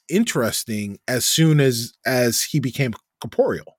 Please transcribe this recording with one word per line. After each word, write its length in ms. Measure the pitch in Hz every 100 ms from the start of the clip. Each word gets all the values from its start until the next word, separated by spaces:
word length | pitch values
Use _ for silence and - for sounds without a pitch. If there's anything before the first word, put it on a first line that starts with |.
| -
interesting 880 | 175 233 156 113 - - 107 104 101 -
as 180 | 123 -
soon 340 | - 160 151
as, 340 | 135 117 117 _ -
as 380 | 127 120 113
he 160 | - 156
became 340 | 127 - 131 107 _ -
corporeal 560 | 117 - 269 127 -